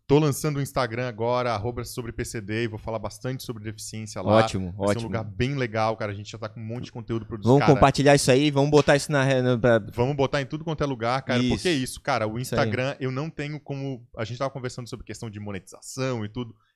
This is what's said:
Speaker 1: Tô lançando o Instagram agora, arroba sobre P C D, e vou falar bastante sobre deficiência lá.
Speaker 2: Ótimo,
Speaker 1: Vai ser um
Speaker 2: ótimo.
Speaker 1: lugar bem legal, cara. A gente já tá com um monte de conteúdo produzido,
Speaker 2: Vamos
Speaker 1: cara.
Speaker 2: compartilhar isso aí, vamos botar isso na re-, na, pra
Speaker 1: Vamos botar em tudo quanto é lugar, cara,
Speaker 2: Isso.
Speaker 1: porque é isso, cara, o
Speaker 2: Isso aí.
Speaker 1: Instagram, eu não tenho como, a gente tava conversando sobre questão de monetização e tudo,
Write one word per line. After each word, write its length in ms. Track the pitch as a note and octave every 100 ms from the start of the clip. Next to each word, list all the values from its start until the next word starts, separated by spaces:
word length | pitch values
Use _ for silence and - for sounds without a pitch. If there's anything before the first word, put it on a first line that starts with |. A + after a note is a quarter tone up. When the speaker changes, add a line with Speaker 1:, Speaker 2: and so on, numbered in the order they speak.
| -
Speaker 1:
Tô 120 | C#3+
lançando 380 | D#3 - D#3 C#3+
o 60 |
Instagram 440 | C3+ C#3 A#2+ A#2 B2+
agora, 460 | G#2+ A#2 B2 B2
arroba 320 | G#2+ A#2 A#2+
sobre 280 | A#2 - A2+
P 120 | -
C 160 | A2+ A#2
D, 240 | G2 A2
e 20 | A#2
vou 120 | G#2+
falar 200 | A2+ A2
bastante 440 | G#2 - B2+ C3
sobre 200 | - A2
deficiência 600 | G#2+ G#2+ - A2 G#2+ G#2+
lá. 100 | F#2+ G#2+
Speaker 2:
Ótimo, 320 | A2+ F#2+ F#2
Speaker 1:
Vai 20 |
ser 60 | G2
um 40 | G2+
Speaker 2:
ótimo. 160 | G#2+
Speaker 1:
lugar 180 | A2+ A2+
bem 300 | G#2 F#2+ B2
legal, 400 | C#3+ A#2+ A2 A2
cara. 160 | A2 G#2
A 40 |
gente 160 | G2+ G#2
já 80 | A2
tá 100 | G#2+
com 100 | A2+
um 60 |
monte 200 | A2 A#2+ B2
de 60 |
conteúdo 340 | B2 A2 A2+ G#2+
produzido, 220 | A2+ A2
Speaker 2:
Vamos 100 | C#3
Speaker 1:
cara. 140 | C3
Speaker 2:
compartilhar 400 | C3 C#3 C#3 C#3
isso 160 | C#3+ -
aí, 200 | B2+ D3+
vamos 200 | C#3 C#3+
botar 260 | D3 C#3 C#3+
isso 160 | -
na 100 | D3
re-, 200 | C3+ C3
na, 160 | B2+ B2
pra 200 | B2 A#2 G#2
Speaker 1:
Vamos 240 | A#2 B2+ C#3+
botar 240 | C3+ D3
em 60 | C3+
tudo 180 | D3+
quanto 180 | D#3+ D#3
é 40 | D3
lugar, 340 | B2 A#2 C3
cara, 220 | - B2
Speaker 2:
Isso. 80 | B2
Speaker 1:
porque 180 | A2 F#3
é 40 |
isso, 280 | D3 B2 -
cara, 260 | - A#2+ G#2+
o 120 | A2+
Speaker 2:
Isso 160 | C3
aí. 40 | B2
Speaker 1:
Instagram, 380 | A2+ B2 C3 C3+
eu 100 | C3
não 180 | C3 D#3+
tenho 320 | - D3 D3+
como, 420 | - C#3 C#3 B2+ A#2+ -
a 80 |
gente 140 | A2 A#2+
tava 120 | C3+
conversando 380 | C3+ B2 - A#2
sobre 160 | A2+
questão 240 | - G#2 A#2
de 100 | G#2
monetização 840 | G#2 F#2+ - - - C3 C3 A#2+
e 40 | G#2
tudo, 240 | A#2+ A#2 - _